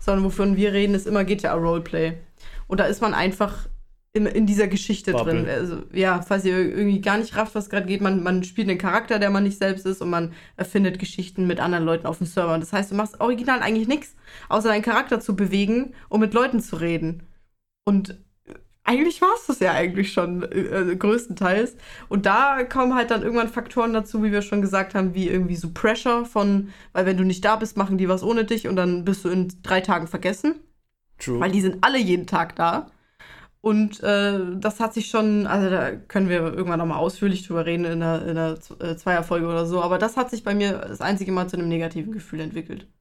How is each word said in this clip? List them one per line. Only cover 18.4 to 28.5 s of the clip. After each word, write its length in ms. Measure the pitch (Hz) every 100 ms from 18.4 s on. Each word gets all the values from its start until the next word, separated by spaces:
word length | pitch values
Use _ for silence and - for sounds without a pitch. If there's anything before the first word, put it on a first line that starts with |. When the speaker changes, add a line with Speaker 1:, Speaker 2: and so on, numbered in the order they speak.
| _ 50 - _ -
Speaker 1:
eigentlich 320 | 247 320 330
war's 280 | 370 453 -
das 120 | 254
ja 100 | 185
eigentlich 420 | 147 175 180 196
schon, 300 | - 175 180
äh, 520 | 180 - 190 190 180 180
größtenteils. 800 | 208 226 233 196 185 196 247 - - - -
Und 200 | 196 196
da 360 | 208 277 269 247
kommen 280 | 269 254
halt 160 | 254 233
dann 140 | 226
irgendwann 260 | - 233 226
Faktoren 440 | 240 240 - 233
dazu, 280 | 220 214 220
wie 80 | 214
wir 120 | 208
schon 180 | 202 208
gesagt 320 | 196 196 190
haben, 220 | 196 190 180
wie 120 | 180
irgendwie 280 | 185 180 175
so 160 | 165
Pressure 500 | - 214 233 254 233
von, 460 | 240 214 202 196 196 - -
weil 140 | - 185
wenn 100 | 190
du 60 |
nicht 200 | 190 185
da 120 | 208 220
bist, 220 | 220 -
machen 200 | 196 190
die 100 | 185
was 140 | 185
ohne 240 | 190 233
dich 220 | 220